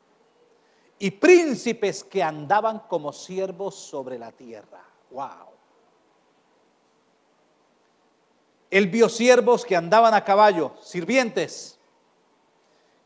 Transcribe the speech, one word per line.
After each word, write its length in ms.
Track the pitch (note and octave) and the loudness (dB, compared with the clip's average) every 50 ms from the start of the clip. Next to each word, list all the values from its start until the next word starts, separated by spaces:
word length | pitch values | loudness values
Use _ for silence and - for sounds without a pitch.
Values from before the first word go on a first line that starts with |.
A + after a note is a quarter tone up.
| _ _ _ _ _ _ _ _ _ _ _ _ _ _ _ _ _ _ _ - | _ _ _ _ _ _ _ _ _ _ _ _ _ _ _ _ _ _ _ -8
y 100 | G3+ F#3+ | -6 -6
príncipes 920 | - - - E4 F4+ F4 E4+ D4+ A#3+ - - A#3+ A3+ A3+ G#3 G3 E3 - - | -4 2 6 6 6 6 6 2 -4 -4 -4 -6 -4 -4 -4 -6 -6 -6 -10
que 180 | - - F#3+ | -10 -6 -4
andaban 600 | E3+ D#3 D#3 D3+ D3 C#3 G3 G#3+ G#3+ A3 A3 G#3+ - - | -4 -4 -4 -6 -4 -2 -2 0 0 -2 -6 -8 -10 -8
como 240 | F#3 E3 D3 C#3+ | -8 -8 -8 -8
siervos 600 | C3+ - - - F#3 F#3+ F#3+ F#3+ F3+ E3+ G3 F#3+ F#3 | -12 -14 -14 -12 -10 -8 -8 -8 -8 -10 -12 -12 -12
sobre 460 | - - - - C#3+ C3 B2+ B2+ A#2 | -14 -16 -14 -14 -12 -12 -12 -12 -14
la 120 | A#2 A2+ | -14 -16
tierra". 520 | - - C3 A#2 A2+ G#2 F#2+ F2+ - F2+ F2+ _ _ _ _ _ | -20 -20 -20 -20 -20 -20 -20 _ -20 -20 -20 _ _ _ _ _
Wow. 400 | B2 C3 C#3 A2 F2 - - - - _ _ _ _ _ _ _ _ _ _ _ _ _ _ _ _ _ _ _ _ _ _ _ _ _ _ _ _ _ _ _ _ _ _ _ _ _ _ _ _ _ _ _ _ _ _ _ _ _ _ _ _ _ _ _ _ _ _ _ _ _ _ _ | -14 -14 -14 -14 -14 -18 -20 -20 -20 _ _ _ _ _ _ _ _ _ _ _ _ _ _ _ _ _ _ _ _ _ _ _ _ _ _ _ _ _ _ _ _ _ _ _ _ _ _ _ _ _ _ _ _ _ _ _ _ _ _ _ _ _ _ _ _ _ _ _ _ _ _ _
Él 160 | F#3+ G3 G#3 F3+ | 0 0 0 0
vio 200 | E3+ A#3 A3+ - | 2 2 2 2
siervos 560 | - - A#3 B3 B3 A#3+ G#3 A#3+ A#3+ G3 - | 2 2 4 4 4 4 4 2 0 0 0
que 100 | - F#3+ | -2 -2
andaban 380 | E3+ E3 E3+ G#3 A3 A#3 A3+ A3 | -2 0 2 4 4 6 4 4
a 100 | G3 - | 2 2
caballo, 500 | G3+ G3 G3+ G#3+ G#3+ F#3+ E3 D3 B2 - - - | 2 4 4 6 4 4 2 -2 -6 -8 -12 -20
sirvientes, 960 | - - F3+ E3 E3 A#3+ C4 B3 A3 - G3 D#3 C3+ - - - - - _ _ _ _ _ _ _ _ _ _ _ _ _ _ _ _ _ _ _ _ _ _ _ _ _ _ | -14 -10 -8 -6 -2 0 0 0 -2 -2 -6 -6 -6 -8 -14 -18 -20 -20 _ _ _ _ _ _ _ _ _ _ _ _ _ _ _ _ _ _ _ _ _ _ _ _ _ _